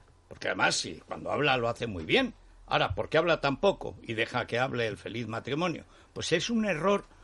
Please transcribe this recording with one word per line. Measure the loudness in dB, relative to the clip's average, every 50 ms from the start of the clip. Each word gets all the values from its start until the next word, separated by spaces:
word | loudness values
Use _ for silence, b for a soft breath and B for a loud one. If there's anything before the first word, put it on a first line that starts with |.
| -20 -20 -20 -20 _
porque | -18 -14 -6 -4
además | -2 0 2 2 2 2
sí, | 0 -4 -6 -8 -12 -12
cuando | -12 -10 -8 -4 -2
habla | 0 2 4 4 4
lo | 4 2 0
hace | 0 -2 -4
muy | -4 -4 -6 0
bien. | 2 4 4 4 2 -4 -12 -20 -20 -20 -18 -6
Ahora, | -2 0 2 2 0 0
¿por | -4 -4 2
qué | 2 4
habla | 4 4 2 2
tan | 2 0 0
poco | 4 4 2 2 2 -4 -10 -10 -10
y | -8 -6 -2
deja | -2 -2 0 0 -4 -2
que | 0 0
hable | 0 0 0 0 0 -2
el | -2 -2
feliz | -4 -8 -8 -6 -6 -6
matrimonio? | -6 -6 -6 -4 -4 -2 0 0 -2 -2 -4 -10 b b b b b b
Pues | -6 -2 0
es | 0 0 2 0
un | 0 0 2
error | 0 0 0 2 2 2 2 0 -6 b b